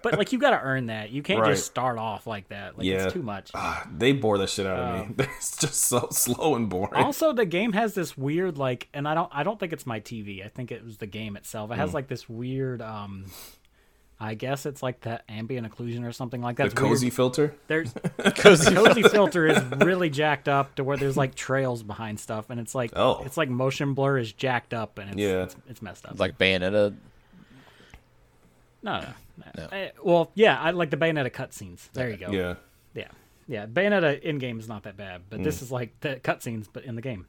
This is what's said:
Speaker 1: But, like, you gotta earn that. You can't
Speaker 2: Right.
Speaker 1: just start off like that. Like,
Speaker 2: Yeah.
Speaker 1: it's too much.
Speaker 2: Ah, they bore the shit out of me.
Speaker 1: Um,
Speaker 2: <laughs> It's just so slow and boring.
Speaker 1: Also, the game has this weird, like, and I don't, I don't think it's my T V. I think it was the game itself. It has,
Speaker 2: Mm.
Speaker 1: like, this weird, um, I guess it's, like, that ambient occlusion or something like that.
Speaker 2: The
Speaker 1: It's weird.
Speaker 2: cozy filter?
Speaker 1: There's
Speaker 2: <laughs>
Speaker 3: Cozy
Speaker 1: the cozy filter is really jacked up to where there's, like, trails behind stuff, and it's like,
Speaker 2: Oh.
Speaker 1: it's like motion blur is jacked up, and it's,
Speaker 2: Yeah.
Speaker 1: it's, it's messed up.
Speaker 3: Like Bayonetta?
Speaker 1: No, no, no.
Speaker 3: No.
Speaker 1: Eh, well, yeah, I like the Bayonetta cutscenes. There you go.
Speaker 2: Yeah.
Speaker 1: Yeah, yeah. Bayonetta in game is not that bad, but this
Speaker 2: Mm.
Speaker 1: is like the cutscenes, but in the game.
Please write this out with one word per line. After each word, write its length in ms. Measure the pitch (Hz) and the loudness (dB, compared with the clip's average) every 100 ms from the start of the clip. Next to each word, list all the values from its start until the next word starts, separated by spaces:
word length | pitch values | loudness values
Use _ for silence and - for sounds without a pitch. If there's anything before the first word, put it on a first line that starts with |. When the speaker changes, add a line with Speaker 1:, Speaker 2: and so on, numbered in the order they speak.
Speaker 1:
But, 160 | - 233 | 0 0
like, 160 | 202 | 2
you 60 | 247 | 2
gotta 200 | 277 180 | 4 4
earn 280 | 135 131 117 | 2 -2 -2
that. 240 | 110 107 | -6 -6
You 100 | 135 | -8
can't 180 | 147 208 | 0 2
Speaker 2:
Right. 100 | 110 | 4
Speaker 1:
just 140 | 104 - | 2 0
start 300 | - 127 113 | -2 -2 -2
off 260 | 110 98 - | -4 -6 -6
like 220 | 104 95 | -10 -10
that. 280 | 101 98 - | -12 -12 -4
Like, 100 | 92 | 0
Speaker 2:
Yeah. 180 | 95 95 | 2 0
Speaker 1:
it's 80 | |
too 80 | 180 | -2
much. 300 | 120 98 - | -6 -8 -10
Speaker 2:
Ah, 340 | - - - - 76 | -6 -6 -6 -10 2
they 160 | 123 | 2
bore 260 | 139 110 101 | 4 2 2
the 80 | 95 | 0
shit 180 | - 95 | -2 -2
out 140 | 92 | -2
of 160 | 123 113 104 - | -2 -4 -6 -4
me. 60 | |
Speaker 1:
Um, 60 | 135 | -4
Speaker 2:
<laughs> 60 | - | -4
It's 180 | - - | -10 -4
just 180 | 143 - - | -4 0 0
so 220 | 120 - | 0 0
slow 440 | - - 120 160 123 | -2 0 0 2 2
and 120 | 110 | 0
boring. 280 | 90 101 - | -2 0 2
Speaker 1:
Also, 360 | - 277 320 | 0 2 2
the 140 | 247 196 | 2 0
game 280 | 175 233 | 0 0
has 200 | 196 226 | 0 0
this 240 | 196 156 - | -2 -6 -4
weird, 400 | 135 160 185 143 | -2 0 -2 -2
like, 320 | 131 127 - | -2 -2 -8
and 140 | 143 147 | -6 -2
I 60 | |
don't, 160 | 160 175 | -2 -2
I 120 | 143 | -2
don't 160 | 160 220 | -4 -4
think 120 | 180 | -6
it's 140 | 156 131 | -8 -6
my 140 | 113 | -8
T 220 | - 117 | -8 -12
V. 200 | 101 98 | -10 -12
I 40 | 104 | -12
think 220 | - 123 | -12 -12
it 120 | 117 | -12
was 140 | 117 107 | -14 -14
the 100 | 107 | -12
game 300 | 107 110 101 | -10 -10 -10
itself. 340 | - 113 107 | -12 -10 -6
It 60 | 117 | -4
has, 140 | 151 | -2
Speaker 2:
Mm. 20 | |
Speaker 1:
like, 140 | 160 131 | -4 -6
this 200 | 123 - | -10 -10
weird, 540 | 113 123 131 131 120 | -10 -6 -4 -4 -6
um, 440 | 110 107 101 98 98 - - - _ _ _ _ _ _ | -10 -10 -10 -12 -14 -16 -20 -20 _ _ _ _ _ _
I 120 | 110 110 | -8 -6
guess 320 | 127 139 156 | -6 -4 -6
it's, 160 | 123 | -6
like, 180 | 127 123 | -6 -6
that 220 | 117 117 - | -8 -10 -10
ambient 400 | 107 113 127 113 | -10 -6 -8 -8
occlusion 400 | - 120 120 120 | -8 -8 -6 -8
or 40 | |
something 320 | - 123 123 | -8 -8 -6
like 140 | 120 120 | -6 0
that. 80 | 139 | 0
Speaker 2:
The 40 | |
Speaker 1:
It's 60 | - | 2
weird. 120 | 135 | 2
Speaker 2:
cozy 180 | 143 123 | 4 2
filter? 460 | - 127 127 147 - - | 2 2 4 0 -2 -2
Speaker 1:
There's 260 | 156 143 | -2 -2
Speaker 2:
<laughs> 240 | - 170 - 196 - | -4 -6 2 2 10
Speaker 3:
Cozy 400 | 208 170 202 185 | 10 12 8 8
Speaker 1:
the 80 | 233 | 8
cozy 160 | 240 | 10
filter 460 | 208 208 185 180 156 | 8 8 4 4 4
is 120 | 151 123 135 | 4 2 2
really 340 | 165 185 170 | 2 4 0
jacked 360 | 139 151 143 - | 2 2 2 2
up 280 | 139 135 - | 0 0 -4
to 80 | |
where 120 | 135 139 | -4 0
there's, 220 | 139 139 | 0 0
like, 160 | 135 | 0
trails 480 | - - 135 131 120 | -2 -2 0 0 -2
behind 380 | 107 107 110 107 | -8 -10 -8 -8
stuff, 320 | - 110 104 | -8 -8 -8
and 80 | 120 | -10
it's 160 | 113 135 | -6 -4
like, 160 | 117 - | -4 2
Speaker 2:
Oh. 280 | 120 - 135 | 2 2 -4
Speaker 1:
it's 100 | 165 | -4
like 140 | 147 | -2
motion 460 | 123 131 131 143 135 | 0 -2 0 -2 0
blur 240 | 139 135 | 2 0
is 120 | 110 | -2
jacked 440 | - 131 123 - 117 | -4 -2 -2 -4 -8
up, 240 | 107 - | -8 -10
and 100 | 101 | -8
it's, 80 | 101 | -2
Speaker 2:
Yeah. 260 | 101 92 92 | 0 0 -2
Speaker 1:
it's, 100 | - - | -10 -20
it's 140 | 113 | -16
messed 240 | 101 87 - | -14 -14 -16
up. 140 | - | -2
Speaker 3:
Like 180 | 95 - | -2 2
Bayonetta? 560 | 92 95 92 104 104 98 - - _ - - - - - - - _ _ _ _ _ _ _ _ | 2 4 2 2 2 0 -20 -20 _ -20 -20 -20 -20 -20 -20 -20 _ _ _ _ _ _ _ _
Speaker 1:
No, 160 | 208 98 | -6 -6
no, 80 | 69 - - - | -6 -16 -20 -20
no. 80 | - - | -18 -14
Speaker 3:
No. 100 | 80 196 | -12 -10
Speaker 1:
Eh, 140 | 185 - | -10 -4
well, 260 | 196 170 165 196 | 2 4 2 4
yeah, 240 | 214 131 | 6 6
I 80 | 156 | 0
like 220 | 175 160 | 0 -2
the 60 | 147 | 0
Bayonetta 340 | 165 156 123 | 0 0 -2
cutscenes. 600 | - 131 - 95 87 - | -6 -12 -12 -16 -18 -14
There 180 | 135 123 | -8 -6
you 60 | 101 | -6
go. 120 | 90 | -4
Speaker 2:
Yeah. 240 | 95 90 85 _ _ _ | -2 -2 -6 _ _ _
Speaker 1:
Yeah, 140 | - - - _ _ - | -14 -14 -18 _ _ -10
yeah. 180 | 110 107 | -10 -4
Bayonetta 560 | 127 202 202 160 143 | 0 2 4 4 0
in 160 | 170 147 | -4 -4
game 220 | 127 113 | -6 -8
is 80 | 110 | -10
not 160 | 104 | -12
that 140 | 104 98 | -14 -14
bad, 260 | 98 90 92 | -14 -14 -12
but 120 | 107 | -4
this 140 | - - | -4 -4
Speaker 2:
Mm. 40 | |
Speaker 1:
is 80 | 127 | -6
like 280 | 127 117 _ | -8 -8 _
the 160 | 151 131 | -8 -4
cutscenes, 500 | - - 127 113 104 | -4 -4 -6 -8 -10
but 120 | 123 | -14
in 120 | 117 117 | -10 -10
the 60 | |
game. 240 | 131 104 | -8 -10